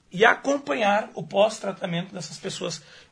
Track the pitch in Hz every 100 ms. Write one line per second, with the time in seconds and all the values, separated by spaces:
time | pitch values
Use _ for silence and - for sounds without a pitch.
0 | _ 175 226 - 277 277 277 269 202 202
1 | 233 - - 196 214 - 202 190 190 170
2 | 180 185 170 - 190 - 175 160 - -
3 | -